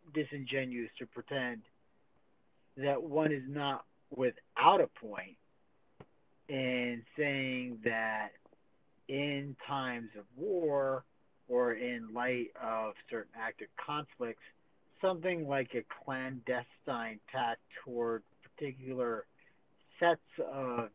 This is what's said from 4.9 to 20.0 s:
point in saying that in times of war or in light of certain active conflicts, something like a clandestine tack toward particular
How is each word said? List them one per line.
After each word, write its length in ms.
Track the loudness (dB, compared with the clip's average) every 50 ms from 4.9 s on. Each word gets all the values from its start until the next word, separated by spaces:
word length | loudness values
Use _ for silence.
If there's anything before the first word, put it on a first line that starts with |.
| _ -12
point 380 | -12 -8 -8 -8 -8 -10 -14 _ _ _ _ _ _ _ _ _ _ _ _ _ -20 _ _ _ _ _ _ _ _ -6
in 540 | -2 0 0 2 2 0 0 -2 -2 -6 -8 -12 -2 0
saying 600 | 0 2 2 0 0 0 -2 -2 -2 -4 -6 -2 0
that 460 | 0 2 2 2 2 0 0 -2 -4 -8 -16 _ -20 -20 _ _ _ _ _ _ _ _ _ _ -4
in 460 | -2 0 0 0 0 -2 -4 -6 -8 -10 -6
times 420 | -4 -2 -2 -2 -2 -4 -4 -8 -10 -12 -16
of 60 | -16 _ -10
war 680 | -6 -2 0 2 2 2 4 4 4 4 4 2 0 -4 _ _ _ _ _ _ _ _ 2
or 260 | 4 4 4 4 2
in 340 | 0 -2 -2 -2 -4 -6 -6 -4
light 340 | 0 0 2 2 0 -2 -4 -6 -6
of 320 | -4 -2 0 0 -2 -2 -4 -8 -10 -6
certain 220 | -6 -6 -6 -6 -10 -8
active 300 | -8 -8 -6 -8 -14 -12 _
conflicts, 640 | -10 -6 -4 -4 -4 -4 -6 -6 -6 -4 -4 -4 -8 -14 -20 -20 _ _ _ _ _ _ _ _ 0
something 460 | 0 0 0 2 0 0 0 0 0
like 280 | 0 0 0 0 0 -2
a 100 | -6 -4 _ -14 -12 -6
clandestine 1160 | -6 -4 -4 -4 -6 -6 -8 -2 -2 -2 -2 -2 -6 -18 -14 _ -4 -4 -4 -4 -6 -8 -12 _ -6
tack 280 | -2 0 0 0 0 -4 _ _ -18 -16 -12
toward 380 | -6 -2 0 0 0 0 -2 -4 _ _ _
particular 840 | -20 -20 _ -6 -6 -6 -6 -8 -8 -6 -2 0 0 0 0 -2 -6 _ _ _ -20 -20 _ _ _ _ _ _ _ _ -2 4